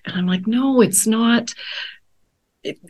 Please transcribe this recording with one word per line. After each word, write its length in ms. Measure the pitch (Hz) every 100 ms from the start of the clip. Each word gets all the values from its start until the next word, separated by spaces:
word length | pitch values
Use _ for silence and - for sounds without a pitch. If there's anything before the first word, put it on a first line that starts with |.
And 120 | - 180
I'm 100 | 180
like, 180 | 185 208
"No, 340 | 240 269 254
it's 240 | 196 - 220
not. 460 | 220 233 233 233 - - - - - _ _ _ _ _ _
It, 140 | - -